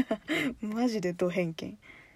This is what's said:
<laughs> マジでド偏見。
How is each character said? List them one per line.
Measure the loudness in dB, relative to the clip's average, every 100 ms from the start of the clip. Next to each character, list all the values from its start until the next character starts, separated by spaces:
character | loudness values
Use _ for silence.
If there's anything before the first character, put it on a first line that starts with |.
| 4
<laughs> | -2 -2 0 0 -2
マ | -2 2 2
ジ | 2
で | 0
ド | 2 2
偏 | 2 0
見。 | -2 -10 -10 -18 -20 -20